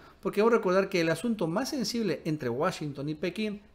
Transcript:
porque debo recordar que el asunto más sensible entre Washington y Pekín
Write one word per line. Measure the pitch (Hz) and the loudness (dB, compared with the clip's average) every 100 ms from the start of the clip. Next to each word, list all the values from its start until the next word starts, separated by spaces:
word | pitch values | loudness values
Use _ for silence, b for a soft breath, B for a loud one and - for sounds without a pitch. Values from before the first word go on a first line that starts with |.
| B B | B B
porque | 190 196 | -2 2
debo | 226 | 4
recordar | 226 196 185 196 | 4 4 2 2
que | 180 | 2
el | 165 | 2
asunto | 160 240 220 160 | 2 0 0 0
más | 185 269 | 0 -2
sensible | 294 208 233 208 143 | -2 -2 -2 -2 -2
entre | 165 151 127 | -2 -2 -2
Washington | 117 175 - 151 135 147 | 0 0 -2 -8 -6 -6
y | 156 | -4
Pekín | 185 196 214 202 - | -4 -2 -4 -6 -14